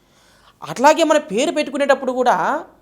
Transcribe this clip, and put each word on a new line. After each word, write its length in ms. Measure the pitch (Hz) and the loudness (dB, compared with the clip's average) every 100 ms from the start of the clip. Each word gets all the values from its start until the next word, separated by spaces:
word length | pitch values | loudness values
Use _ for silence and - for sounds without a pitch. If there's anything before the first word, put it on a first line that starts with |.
| _ _ _ _ _ _ | _ _ _ _ _ _
అట్లాగే 420 | - 175 277 311 | -14 0 2 4
మన 140 | 311 302 | 4 2
పేరు 340 | 294 196 311 | 0 -2 -2
పెట్టుకునేటప్పుడు 600 | 302 294 269 277 269 262 | -2 -4 -4 0 0 0
కూడా 520 | 254 247 180 185 294 - _ | -2 0 0 0 -4 -8 _